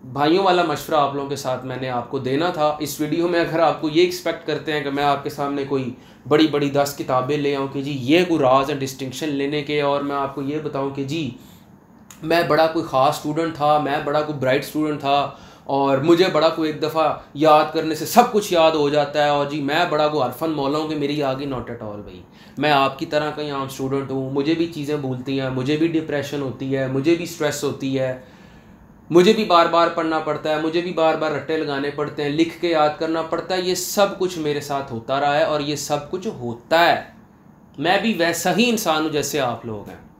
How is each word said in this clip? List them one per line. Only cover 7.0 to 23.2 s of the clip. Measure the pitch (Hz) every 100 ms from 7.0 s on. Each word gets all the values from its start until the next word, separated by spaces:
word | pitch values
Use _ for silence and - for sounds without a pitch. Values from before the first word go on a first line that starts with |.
| 156 127 131 147
ले | 143 143
आऊँ | 139
कि | 139
जी | 139
ये | 139 120 165 175
कोई | 160
राज | 131 131 139
है | 143
डिस्टिंक्शन | 135 - 131 - 156
लेने | 139 139 151
के, | 147 147
और | 143 143
मैं | 139 143
आपको | 135 143
ये | 139 151
बताऊँ | 151 143 139 135
कि | 135
जी | 165 135 - - - - - _ - - -
मैं | 156 170 151
बड़ा | 151 160
कोई | 160 147
ख़ास | 135 139 147
स्टूडेंट | 151 151 165
था, | 139 147 151
मैं | 139 147 143
बड़ा | 151
कोई | 151 147
ब्राइट | 127 139
स्टूडेंट | 139 156 151 147
था | 135 143 135 - - - -
और | 139 139 135
मुझे | 156 170 185
बड़ा | 151 160
कोई | 165 156
एक | 143
दफ़ा | 151 160 151 - - 139
याद | 156 151 156
करने | 160 156 156
से | 156
सब | 233 -
कुछ | 214 202
याद | 175 160 156
हो | 143
जाता | 147 143 151 147
है |
और | 147 139
जी | 147
मैं | 139 156 175
बड़ा | 151 151
कोई | 151
अरफन | 123 117 160
मौला | 147 139 151
हूँ | 156
कि | 151
मेरी | 143 147
आ | 139
गई, | 131 143
not | 127 113
at | 117
all | 107 104
भाई। | 98 90 - - - -
मैं | 147
आपकी | 139 135 135 156
तरह | 151